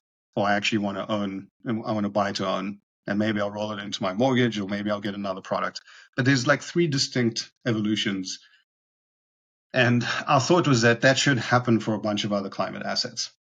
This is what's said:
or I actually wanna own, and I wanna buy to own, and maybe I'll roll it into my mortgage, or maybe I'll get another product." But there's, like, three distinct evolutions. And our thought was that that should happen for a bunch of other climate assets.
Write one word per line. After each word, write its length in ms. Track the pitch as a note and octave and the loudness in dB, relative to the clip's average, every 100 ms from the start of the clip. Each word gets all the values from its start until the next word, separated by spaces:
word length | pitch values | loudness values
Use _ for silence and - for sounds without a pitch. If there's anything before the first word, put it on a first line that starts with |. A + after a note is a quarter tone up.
| _ _ _ - | _ _ _ -2
or 120 | G2+ | 2
I 60 | |
actually 240 | G2+ G#2 A2 | 2 0 0
wanna 280 | G2+ G2 G#2 | -2 -4 -4
own, 400 | G#2+ G2+ F#2+ - _ C3 | -4 -4 -6 -12 _ -6
and 180 | A2 B2 | -4 -2
I 60 | |
wanna 180 | G#2+ G2+ | -2 -2
buy 220 | G2+ G2+ | 0 -2
to 160 | - F#2+ | -2 -2
own, 320 | F#2 F#2+ G2+ _ _ - | -2 -4 -8 _ _ -4
and 140 | G2+ | 0
maybe 220 | G#2+ G#2 | 0 0
I'll 100 | G2+ | -2
roll 220 | G#2 G#2+ | -4 -6
it 100 | G#2 | -6
into 180 | G2+ - | -8 -6
my 120 | G2 | -4
mortgage, 440 | F#2+ C3+ B2 A#2+ G#2 | 0 2 4 2 0
or 120 | G2 | -4
maybe 200 | G2+ G#2 | -4 -2
I'll 120 | G#2 | -4
get 140 | G#2 G2+ | -4 -6
another 260 | G2+ F#2+ | -6 -6
product." 400 | - F#2+ F#2 - - - - - | -4 -4 -4 -8 -18 -20 -10 -2
But 80 | |
there's, 240 | B2+ C#3 C#3 | 2 4 2
like, 140 | C#3+ | 0
three 260 | - E3+ E3+ | 0 0 0
distinct 640 | C#3 - C3 A#2+ A2+ - _ B2 | 0 -2 0 0 -2 -8 _ -4
evolutions. 760 | A2 G#2+ G#2 G#2+ G2 F#2 - _ _ _ _ _ _ _ _ _ _ _ _ _ | -2 0 -2 -2 -4 -6 -10 _ _ _ _ _ _ _ _ _ _ _ _ _
And 340 | B2+ A#2+ A#2+ A#2+ - - | 2 4 4 0 -4 2
our 120 | D3 | 2
thought 260 | - F3 D3+ | 6 4 6
was 180 | B2 | 6
that 180 | A#2 A#2 | 6 6
that 160 | C3+ C3 | 4 4
should 220 | - B2+ | 2 2
happen 420 | - B2 A#2+ A2+ | 2 0 4 2
for 120 | A2 | 2
a 60 | G#2+ | -2
bunch 240 | G#2+ G#2 | -2 -2
of 80 | G#2+ | -2
other 180 | G#2 G2 | -2 -4
climate 340 | - G2 G2+ | -6 -6 -6
assets. 480 | G2+ G2 - - - _ | -6 -4 -4 -6 -10 _